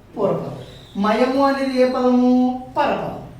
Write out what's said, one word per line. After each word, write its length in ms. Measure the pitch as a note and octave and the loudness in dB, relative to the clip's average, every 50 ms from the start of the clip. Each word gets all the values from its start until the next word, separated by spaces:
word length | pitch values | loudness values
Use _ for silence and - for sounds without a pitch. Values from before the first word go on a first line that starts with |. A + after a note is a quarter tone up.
| - - - | -20 -14 -6
పూర్వపదం. 420 | - G3 - - - - - - - - - - - - - - G3 G3+ | -2 0 0 0 -2 -4 -8 -10 -12 -14 -16 -20 -20 -20 -12 -6 -2 0
మయము 440 | G#3+ A3 A#3+ B3+ C4 C4+ C#4 C#4 | 0 2 2 2 2 2 2 2
అనేది 360 | C#4 C4+ C4+ C4+ C4 B3+ B3+ B3+ | 2 2 0 -2 -2 2 2 2
ఏ 60 | B3+ | 2
పదము? 440 | B3+ B3+ B3 B3 B3 B3 B3 B3 B3+ B3+ B3 B3 B3 - - - - | 2 2 2 2 4 4 4 4 4 4 2 2 -2 -4 -8 -8 -4
పరపదం. 540 | D#4 D4 - - - - - - - - - - - | -2 0 0 0 -2 -4 -6 -8 -10 -12 -16 -18 -20